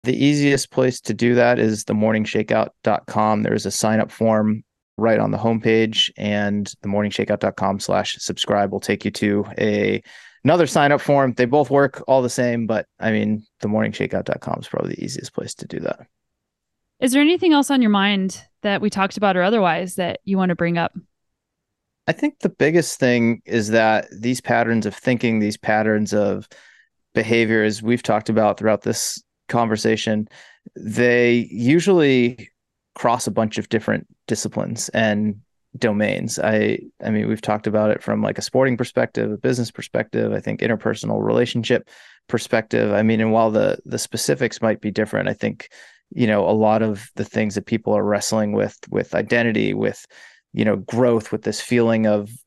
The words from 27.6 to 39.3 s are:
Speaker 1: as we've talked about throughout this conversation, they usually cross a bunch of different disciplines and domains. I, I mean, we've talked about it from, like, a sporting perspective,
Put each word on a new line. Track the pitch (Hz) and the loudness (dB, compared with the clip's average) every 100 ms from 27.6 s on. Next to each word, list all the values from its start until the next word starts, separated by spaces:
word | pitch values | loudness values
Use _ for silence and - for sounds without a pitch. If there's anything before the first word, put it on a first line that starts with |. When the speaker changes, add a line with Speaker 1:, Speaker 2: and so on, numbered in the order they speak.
Speaker 1:
as | 107 107 | 2 -2
we've | 110 120 | -2 -2
talked | - 107 - | 0 -2 0
about | 110 107 98 | 2 2 2
throughout | 110 104 | 0 0
this | - 113 - - _ _ - | -2 -4 -4 -8 _ _ -4
conversation, | 120 117 107 113 110 - 107 107 - - _ - - | -2 0 0 0 0 0 -2 -4 -12 -20 _ -20 -16
they | 110 107 123 120 120 120 110 | -8 0 4 4 4 2 0
usually | 98 120 165 180 180 147 127 120 123 - _ _ _ _ - | -2 2 4 4 4 6 4 2 -2 -18 _ _ _ _ -2
cross | 123 117 113 | 0 0 -2
a | |
bunch | 107 110 110 | -2 -2 -4
of | 107 | -4
different | 117 110 107 - _ - | -4 -2 -4 -6 _ -6
disciplines | 110 107 - 95 110 - | -6 -4 -6 -6 -6 -4
and | 107 110 104 107 104 _ _ _ 131 | 0 0 0 -2 -4 _ _ _ -4
domains. | 113 104 104 98 117 - | -2 0 -2 -2 -6 -4
I, | 104 107 107 110 - _ | 0 0 0 -2 -8 _
I | - | -4
mean, | 107 107 | -2 -2
we've | 110 | -4
talked | - 107 110 | -4 -4 0
about | 107 107 | 0 0
it | 104 | 0
from, | - 110 | -2 -2
like, | 104 - | -2 -4
a | |
sporting | - 127 135 120 | -4 0 0 0
perspective, | 123 - 120 113 110 | -2 -2 -2 -2 -4